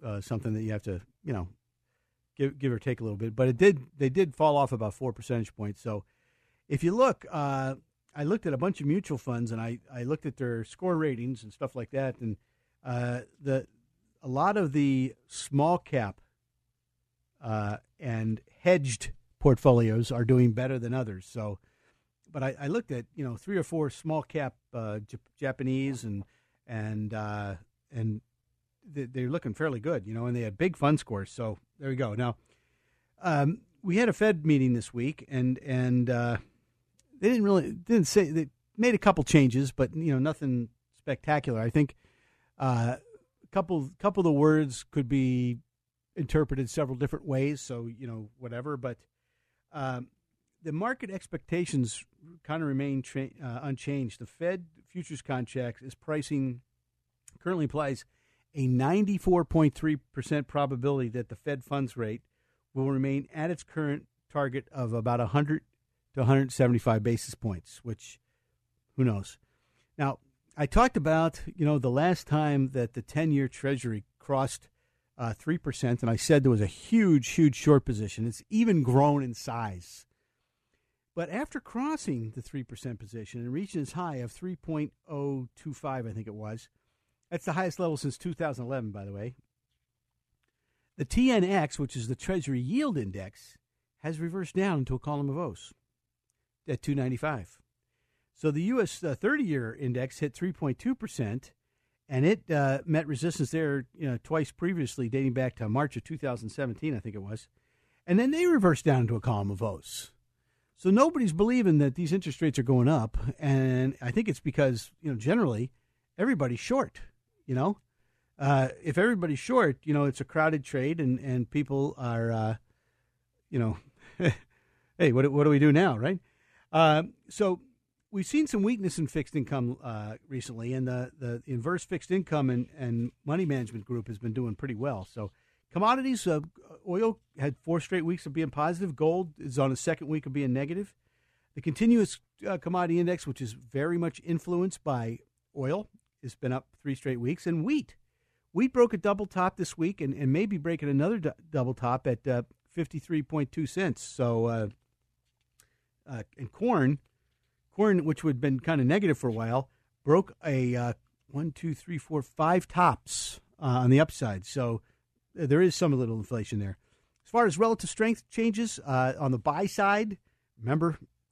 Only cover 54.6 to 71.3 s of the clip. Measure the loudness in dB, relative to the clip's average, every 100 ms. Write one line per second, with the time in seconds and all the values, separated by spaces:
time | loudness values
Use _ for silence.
54.6 | -8 _ _ -12 -10 -10 -6 -4 -4 -4
55.6 | -6 -8 -16 -14 -6 -4 -2 -2 -2 -4
56.6 | _ _ _ _ _ _ _ -10 -4 -2
57.6 | -2 -2 -4 -4 -10 _ _ _ _ -2
58.6 | 2 4 4 2 2 0 2 2 4 4
59.6 | 4 4 -2 -2 _ -8 -2 -2 -2 -2
60.6 | -2 0 0 0 -2 -4 -8 -10 -6 -6
61.6 | -4 -4 -4 -4 -6 -6 _ _ _ _
62.6 | _ -2 0 2 0 -2 -4 -6 -4 -4
63.6 | -8 -6 -4 -4 -8 _ _ -4 -2 -4
64.6 | -8 -6 -2 0 0 0 2 2 2 -2
65.6 | -6 _ _ _ _ 0 4 4 4 4
66.6 | 4 4 2 2 2 -2 -4 -8 -6 -6
67.6 | -10 -16 -12 -12 -14 -20 _ _ _ _
68.6 | _ _ _ 0 0 0 -6 -16 _ _
69.6 | _ _ _ -4 -4 -4 _ _ _ -4
70.6 | 2 6 6 4 2 4 2